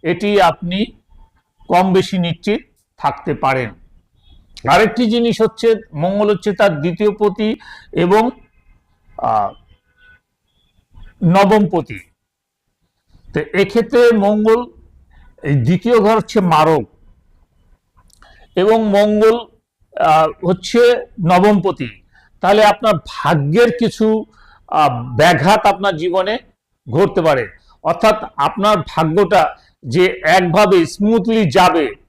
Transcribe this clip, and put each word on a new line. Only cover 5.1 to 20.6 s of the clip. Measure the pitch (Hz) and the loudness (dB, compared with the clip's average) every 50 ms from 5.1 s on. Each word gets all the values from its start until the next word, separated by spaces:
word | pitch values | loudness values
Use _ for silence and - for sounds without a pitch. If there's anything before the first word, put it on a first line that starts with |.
| 214 240 233 233 214 - | 0 0 0 -2 0 0
হচ্ছে, | 220 220 - - - 233 226 208 - _ - | -2 -2 -2 -2 0 0 0 0 -4 _ -10
মঙ্গল | 147 156 180 196 202 214 208 | -6 -6 -4 -2 -2 0 0
হচ্ছে | 208 196 - 208 202 | -2 -2 -2 -6 -2
তার | - 214 196 165 147 | 0 0 0 0 -2
দ্বিতীয় | 139 175 170 - 208 208 202 208 | -4 -6 -4 -2 -2 -2 -2 0
পতি | 208 208 185 - 214 214 220 - - - - - - _ - | -4 -4 -2 -2 -4 -4 -4 -6 -10 -20 -20 -20 -20 _ -2
এবং, | - 170 175 196 214 226 247 - - _ _ _ _ _ _ _ _ _ _ _ _ _ _ _ - | -2 0 2 2 2 2 0 -4 -8 _ _ _ _ _ _ _ _ _ _ _ _ _ _ _ -8
আহ, | - 120 113 110 104 98 - _ _ _ _ _ _ _ _ _ _ _ _ _ _ _ _ _ _ _ _ _ _ _ _ _ _ _ _ - - - _ _ - | -6 -2 -2 -2 -2 -4 -8 _ _ _ _ _ _ _ _ _ _ _ _ _ _ _ _ _ _ _ _ _ _ _ _ _ _ _ _ -20 -20 -20 _ _ -2
নবম | 170 175 190 202 190 214 214 208 165 | 0 2 2 4 4 4 2 2 0
পতি। | - 170 143 _ 135 123 - _ _ _ _ _ _ _ _ _ _ _ _ _ _ _ _ _ _ _ _ _ _ - _ - - | -2 -4 -6 _ -14 -18 -18 _ _ _ _ _ _ _ _ _ _ _ _ _ _ _ _ _ _ _ _ _ _ -20 _ -10 -8
তো | 143 151 - - | -8 -8 -6 -2
এক্ষেত্রে | 180 196 196 - 233 226 226 - 240 240 240 233 214 | -4 -4 -2 0 -4 -4 0 2 2 4 4 4 2
মঙ্গল, | 196 202 214 214 214 220 226 240 247 - - - - _ _ _ _ _ _ - - - _ _ - | 0 0 0 0 2 2 2 0 0 -6 -14 -20 -20 _ _ _ _ _ _ -20 -20 -20 _ _ -6
এই | 143 143 | -2 -2
দ্বিতীয় | 139 117 117 180 180 - 226 240 233 | 0 0 0 -2 0 0 0 2 2
ঘর | 196 208 226 220 | 2 2 0 0
হচ্ছে | - - - 226 | -2 -2 -2 -2
মারক | 190 180 165 151 156 160 160 147 110 - _ _ _ _ _ _ _ _ _ _ _ _ _ _ _ _ _ _ _ _ _ _ _ _ _ _ - _ - _ - _ _ | 0 2 2 2 2 2 0 0 -2 -6 _ _ _ _ _ _ _ _ _ _ _ _ _ _ _ _ _ _ _ _ _ _ _ _ _ _ -20 _ -20 _ -20 _ _
এবং | 180 180 208 220 226 220 | -2 0 2 2 0 0
মঙ্গল, | 214 196 202 208 214 214 208 214 220 226 240 233 - _ _ _ _ _ _ _ _ _ - - | 0 0 2 2 2 2 2 2 2 2 0 -4 -12 _ _ _ _ _ _ _ _ _ -4 0
আহ, | 156 156 156 160 156 147 _ - 170 | 2 2 2 2 0 -2 _ -4 -4
হচ্ছে | 185 185 | -4 -4